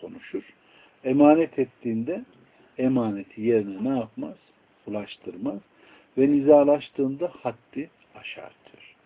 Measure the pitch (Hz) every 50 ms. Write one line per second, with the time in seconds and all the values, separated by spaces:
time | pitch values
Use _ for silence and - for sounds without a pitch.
0 | - 87 85 82 - - - - - - _ _ _ _ _ _ _ _ _ _
1 | - 131 131 143 147 147 156 165 165 156 - 143 127 - _ _ - 120 113 113
2 | 117 143 180 220 254 _ _ _ _ _ _ _ _ _ _ - 131 131 131 123
3 | 117 110 101 98 95 - - 110 107 117 117 110 98 101 98 95 110 131 139 127
4 | 110 110 - 123 143 156 - _ _ _ _ _ _ _ _ _ _ 107 104 104
5 | 104 - - _ - - 85 90 113 143 196 202 - _ _ _ _ - - -
6 | _ _ - 131 135 143 147 143 135 147 147 147 143 143 147 143 - - - -
7 | 135 131 139 143 175 175 - - - 123 113 _ _ _ - 131 156 - _ _
8 | _ _ _ - - - - - - - _ _ _ - - - - - _ _
9 | _